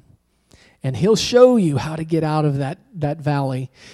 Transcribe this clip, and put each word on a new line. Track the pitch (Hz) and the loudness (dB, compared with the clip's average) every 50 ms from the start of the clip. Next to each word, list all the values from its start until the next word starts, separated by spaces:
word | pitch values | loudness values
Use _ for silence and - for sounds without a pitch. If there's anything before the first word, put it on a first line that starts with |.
| _ _ _ _ _ _ _ _ _ _ _ _ _ _ _ _ - | _ _ _ _ _ _ _ _ _ _ _ _ _ _ _ _ -8
And | 135 131 107 | -8 -4 -2
he'll | 156 208 226 | 0 2 2
show | - - - 233 247 247 254 247 | 0 0 2 4 6 6 8 6
you | 226 185 160 143 120 | 6 2 2 0 -2
how | - 156 160 | -4 -6 -8
to | 160 160 | -10 -6
get | 160 170 160 156 | -4 -2 -2 0
out | 151 151 156 151 | 0 0 0 0
of | 147 139 139 | 0 0 -2
that, | 139 135 170 - _ _ 226 | -4 -6 -8 -12 _ _ -10
that | 170 151 143 151 165 | -8 -6 -6 -6 -6
valley. | 139 151 143 143 139 135 131 127 131 - _ _ - - | -4 -4 -2 -2 -2 -4 -6 -6 -8 -12 _ _ -20 -20